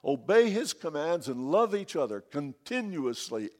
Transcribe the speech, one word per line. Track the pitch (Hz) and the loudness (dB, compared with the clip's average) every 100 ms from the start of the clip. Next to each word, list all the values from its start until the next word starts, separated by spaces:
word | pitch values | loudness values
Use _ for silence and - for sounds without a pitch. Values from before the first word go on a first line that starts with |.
Obey | - 135 120 226 233 | -2 -2 4 6 6
his | 208 277 | 2 -2
commands | - 165 147 160 175 131 | -6 -4 -2 0 -2 -2
and | 123 131 | -4 2
love | 196 226 | 2 4
each | 202 190 165 | 0 -4 -2
other | 120 101 | -2 -4
continuously, | - 147 143 127 - 247 214 170 127 120 - 113 107 | -8 -8 -8 -10 -6 -6 -4 -4 -4 -4 -6 -6 -6